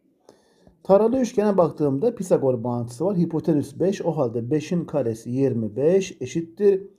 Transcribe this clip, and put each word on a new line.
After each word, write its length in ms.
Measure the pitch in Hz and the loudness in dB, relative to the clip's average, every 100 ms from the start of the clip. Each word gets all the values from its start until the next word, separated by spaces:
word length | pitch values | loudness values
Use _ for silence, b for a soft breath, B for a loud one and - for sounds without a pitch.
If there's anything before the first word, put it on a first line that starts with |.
| _ b b b b b b b | _ b b b b b b b
Taralı 360 | - 196 226 262 | 4 6 6 2
üçgene 380 | 247 - 208 190 | 0 0 2 4
baktığımda 580 | 160 - 147 135 233 240 | 2 2 -2 0 -2 -2
Pisagor 480 | 180 160 131 123 | 0 2 2 0
bağıntısı 420 | 123 120 117 - 175 | -2 -4 -6 -4 -2
var. 120 | 180 | 0
Hipotenüs 600 | 165 156 175 156 - - | 0 -2 0 0 -2 -2
beş. 220 | 175 208 | -2 -2
O 100 | 170 | -2
halde 400 | 151 123 117 117 | -2 -2 -2 -2
beşin 340 | 151 147 175 151 | -2 -2 -4 -2
karesi 440 | 151 117 113 123 | -2 -2 -4 -6
yirmi 460 | 127 135 117 110 107 | 0 0 0 -4 -2
beş 420 | 151 190 185 - | 2 2 0 -8
eşittir 680 | - 170 165 - 202 190 - | -8 -6 -8 0 2 2 -2